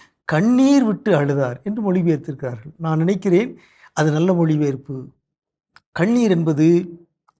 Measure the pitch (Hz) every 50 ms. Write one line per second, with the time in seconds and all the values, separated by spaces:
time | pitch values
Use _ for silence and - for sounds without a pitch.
0 | _ _ _ _ _ - 156 151 196 233 247 247 269 277 285 277 254 220 196 -
1 | - 214 180 147 143 139 139 143 135 123 120 - - 202 214 233 214 196 180 185
2 | 165 170 160 139 - - 139 131 139 127 120 110 110 147 - - 165 160 156 156
3 | 165 180 202 190 196 202 170 185 233 247 - - _ _ _ _ - - _ -
4 | 151 160 147 156 170 190 185 170 170 160 156 151 151 143 135 143 - - 139 131
5 | 127 139 - _ _ _ _ _ _ _ _ _ _ _ _ _ _ _ - -
6 | 170 214 240 247 240 214 185 170 165 160 156 139 156 165 175 175 185 - - -
7 | _ _ _ _ _ _ _ _